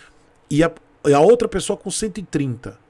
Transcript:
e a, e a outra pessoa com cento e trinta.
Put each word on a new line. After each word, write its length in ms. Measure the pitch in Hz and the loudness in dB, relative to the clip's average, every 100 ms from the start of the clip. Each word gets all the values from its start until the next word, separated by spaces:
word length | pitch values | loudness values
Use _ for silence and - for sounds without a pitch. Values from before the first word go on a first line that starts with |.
| _ _ _ _ - | _ _ _ _ -4
e 160 | 147 | -2
a, 80 | 165 - _ _ 147 | -2 -4 _ _ 2
e 60 | |
a 80 | 143 | 4
outra 280 | 180 233 226 | 6 4 2
pessoa 280 | 190 - 202 | -4 -6 -8
com 140 | 190 | -8
cento 260 | - 220 208 | -6 -6 -8
e 60 | |
trinta. 600 | 175 151 139 117 - - | -8 -4 -4 -8 -12 -18